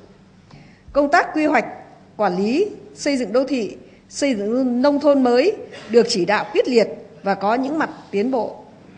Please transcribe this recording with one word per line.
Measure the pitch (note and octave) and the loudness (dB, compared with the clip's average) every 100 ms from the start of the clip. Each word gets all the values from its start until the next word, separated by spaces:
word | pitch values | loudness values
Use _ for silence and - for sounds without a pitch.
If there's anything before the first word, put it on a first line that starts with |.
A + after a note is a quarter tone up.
| - - - - - - - - - | -20 -20 -20 -20 -20 -20 -20 -20 -4
Công | C4+ D4 | 0 4
tác | E4+ - D#4 | 4 2 0
quy | D4+ | 2
hoạch, | C#4 G3 - - - - - | 2 -2 -8 -18 -20 -16 -4
quản | G#3 F3+ | -2 0
lý, | G#3 C#4 G#4 - - - | 0 0 -2 -4 -18 -6
xây | D4+ C#4 | -2 -2
dựng | A3 | 0
đô | A#3 | -2
thị, | C#4 C#4 G#3+ - - - _ | 0 -2 -4 -8 -20 -20 _
xây | - C#4+ A3 | -4 -2 0
dựng | G3+ B3 C4 A#3+ | -2 0 0 2
nông | C#4 C#4+ | 2 2
thôn | D4+ C#4 | 2 4
mới | B3 A#3+ E4 G#4+ - - - | 4 4 2 0 -8 -16 0
được | A#3 A3 | 2 4
chỉ | G#3 F3 | 0 0
đạo | G3+ D3+ | 0 0
quyết | F#4 G4+ | 0 2
liệt | A#3+ G3 - - - | 2 2 -2 -16 -10
và | F#3+ F#3+ | -4 -2
có | G3 A#3+ | 0 0
những | C4+ D#4 | -2 -2
mặt | B3+ - - | -4 -6 -6
tiến | G3 A#3 | -2 -2
bộ. | C4 G#3+ - - - - | -2 -4 -10 -20 -20 -20